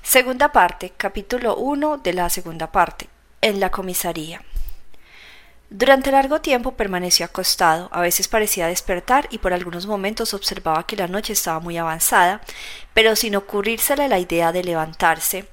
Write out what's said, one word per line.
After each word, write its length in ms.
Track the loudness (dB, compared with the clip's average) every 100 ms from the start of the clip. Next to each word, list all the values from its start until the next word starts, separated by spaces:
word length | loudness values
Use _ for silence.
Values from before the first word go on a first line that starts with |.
Segunda 500 | 4 2 2 2 4
parte, 400 | 6 4 0 -14
capítulo 600 | -8 -6 -6 -4 -2 0 -2
uno 400 | -2 0 -2 -2
de 160 | -2
la 160 | -2 -2
segunda 420 | -2 -6 -8 -2
parte, 360 | 0 0 -2 -18 _ _ 0
en 180 | 0 2
la 120 | 0
comisaría. 720 | -2 -4 -4 -4 -6 -10 -12 -8 -4 -4 -6 -12 -16 -20 -20 -20 -20 -20 -20 -20
Durante 420 | 0 6 6 6
largo 300 | 4 4 0
tiempo 300 | 2 0 0
permaneció 520 | -4 -2 -2 0 0
acostado, 640 | 0 -4 -2 4 4 4 -2
a 120 | -2
veces 260 | 0 0 0
parecía 380 | 0 0 0 -2
despertar 640 | -2 -4 -4 2 0 0
y 80 | -4
por 160 | -2
algunos 320 | -2 -2 -8 -6
momentos 480 | -4 -4 -4 -4
observaba 520 | -4 -6 -4 0 -2 -2
que 100 | -4
la 120 | -4
noche 240 | -4 -2
estaba 260 | -2 -2 -4
muy 200 | -4 -4
avanzada, 640 | -4 -2 2 6 4 2 -10 -14 -14 -14 -2
pero 240 | 4 4 4
sin 180 | 0
ocurrírsele 760 | -2 -2 -2 -2 -2 0 2 2
la 100 | 2
idea 340 | 2 2 2
de 100 | 0
levantarse 840 | -2 -2 -4 0 2 2 -2 -4 -8